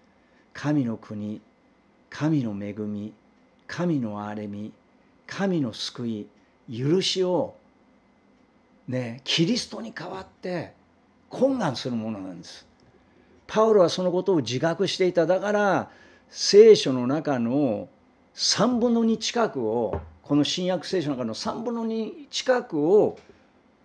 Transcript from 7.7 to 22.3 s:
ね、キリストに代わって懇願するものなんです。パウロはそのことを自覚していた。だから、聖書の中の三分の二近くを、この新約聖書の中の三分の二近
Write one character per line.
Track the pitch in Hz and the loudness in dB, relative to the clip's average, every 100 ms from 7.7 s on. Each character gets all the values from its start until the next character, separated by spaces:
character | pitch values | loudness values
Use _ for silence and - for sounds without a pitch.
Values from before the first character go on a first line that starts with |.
| _ _ _ _ _ _ _ _ _ _ _ - | _ _ _ _ _ _ _ _ _ _ _ -8
ね、 | 127 120 123 | -6 -6 -10
キ | - - 170 | -4 -2 0
リ | 240 | -2
ス | - | -6
ト | 214 | -10
に | 226 | -12
代 | - 175 | -12 -12
わ | 190 | -12
っ | 190 | -14
て | _ 190 175 107 - _ _ _ _ _ | _ -8 -8 -8 -14 _ _ _ _ _
懇 | - 262 262 | -2 0 0
願 | 175 117 | -4 -4
す | 131 | -6
る | 117 | -6
も | 110 | -6
の | 104 | -8
な | 92 | -10
ん | 87 | -14
で | 85 | -16
す。 | - - _ _ _ _ _ _ _ - | -20 -20 _ _ _ _ _ _ _ -6
パ | 214 | 2
ウ | 220 | 4
ロ | 208 | 6
は | 165 | 4
そ | - | 2
の | 180 | -2
こ | 175 | 0
と | 180 | 0
を | 175 | 0
自 | 113 123 | 0 -2
覚 | 165 170 190 | -2 0 -2
し | - | 0
て | 185 | 0
い | |
た。 | 180 160 | 2 2
だ | 185 | 0
か | 202 | 0
ら、 | 208 202 156 98 - - - _ | 0 2 2 -2 -10 -20 -20 _
聖 | - - 202 226 202 | -6 6 10 12 10
書 | 147 | 6
の | 127 123 | 0 0
中 | 151 147 131 | -2 -2 -2
の | 117 139 139 101 92 _ _ _ _ | 0 0 0 -2 -6 _ _ _ _
三 | - - - 226 240 | -6 -2 2 2 2
分 | 240 | 2
の | 233 226 | 2 2
二 | 220 | 0
近 | - 240 220 | -2 -2 -2
く | 135 110 | -2 -2
を、 | 117 107 85 - - | 0 -2 -4 -8 -16
こ | - 147 | 0 2
の | |
新 | 143 - 180 | 2 0 -2
約 | 180 - | -2 -2
聖 | 185 | -2
書 | 143 | -2
の | 127 | -4
中 | |
の | 117 | -6
三 | 110 - 233 | -6 -8 -6
分 | 233 | -6
の | 233 226 | -6 -4
二 | 226 214 320 | -4 -6 -10
近 | 277 | -12